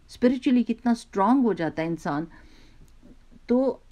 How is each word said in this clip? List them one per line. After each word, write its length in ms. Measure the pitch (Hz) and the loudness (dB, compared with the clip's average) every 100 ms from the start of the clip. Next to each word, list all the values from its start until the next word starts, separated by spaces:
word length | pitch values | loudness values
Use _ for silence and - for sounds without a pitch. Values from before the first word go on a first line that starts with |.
| - | -16
स्पिरिचुअली 540 | - 247 262 294 247 | 0 0 2 2 2
कितना 320 | 226 226 247 | 0 -2 -2
स्ट्रॉन्ग 500 | 233 - 202 196 277 | -2 -4 0 2 4
हो 100 | 233 | 2
जाता 280 | 175 160 151 | 0 -4 -4
है 60 | 165 | -4
इंसान, 380 | 165 180 147 170 - - - - - - - - - - - - | -4 -4 -4 -6 -14 -20 -20 -20 -20 -20 -20 -20 -20 -20 -12 -2
तो 340 | 247 269 - - | 0 0 -4 -2